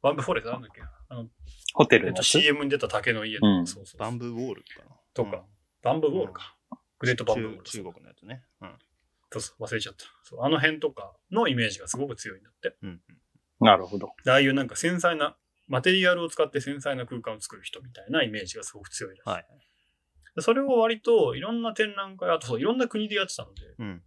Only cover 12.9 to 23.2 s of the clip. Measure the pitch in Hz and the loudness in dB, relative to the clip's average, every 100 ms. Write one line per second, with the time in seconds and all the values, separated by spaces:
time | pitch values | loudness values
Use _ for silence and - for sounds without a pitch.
12.9 | 87 _ - _ _ _ _ 117 95 92 | -14 _ -20 _ _ _ _ 6 6 4
13.9 | 101 - - - 131 139 135 127 - 170 | -8 -8 -8 4 6 6 2 -2 -2 -2
14.9 | 180 175 165 147 - _ _ _ 127 147 | 2 0 2 -2 -4 _ _ _ 0 4
15.9 | 185 180 180 165 - 151 147 139 143 143 | 4 4 4 0 0 0 0 -6 -6 -4
16.9 | 131 120 123 113 107 - 101 - - 131 | -6 -6 -8 -8 -8 -12 -14 -16 -16 -18
17.9 | 123 - 156 123 107 92 110 - 104 101 | -20 -4 -2 0 -4 -10 -10 -12 -16 -14
18.9 | - - 95 - 90 - - _ _ _ | -12 -12 -12 -6 -6 -6 -20 _ _ _
19.9 | _ _ _ _ - 160 247 277 247 226 | _ _ _ _ -4 2 2 4 4 4
20.9 | 226 - 233 147 120 185 233 233 220 214 | 2 4 4 4 0 -4 -4 -4 -2 -2
21.9 | 202 196 190 180 165 120 117 143 254 240 | -2 -10 -6 0 0 0 -2 0 0 0
22.9 | 220 214 202 | -2 -2 -2